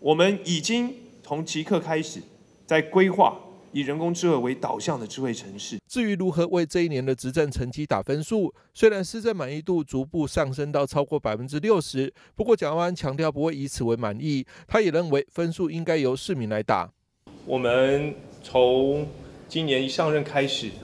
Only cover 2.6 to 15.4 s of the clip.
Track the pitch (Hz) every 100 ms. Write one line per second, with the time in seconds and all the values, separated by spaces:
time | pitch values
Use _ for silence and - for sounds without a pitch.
2.6 | - 160 156 190 190 190 180 - - -
3.6 | - 151 135 151 170 170 175 143 123 131
4.6 | - 117 170 139 107 - 131 117 98 98
5.6 | - - - 254 220 196 185 156 170 180
6.6 | 160 180 170 139 131 127 127 139 147 123
7.6 | 123 131 151 101 95 147 156 220 175 -
8.6 | _ - 226 202 180 226 226 196 131 151
9.6 | 160 175 143 131 139 170 143 - 139 131
10.6 | 147 147 139 147 143 151 113 107 131 147
11.6 | 202 196 - 131 135 - - - 220 220
12.6 | 147 160 175 180 147 139 160 143 160 147
13.6 | 139 - 117 117 113 104 151 139 127 -
14.6 | - - 202 156 170 139 - -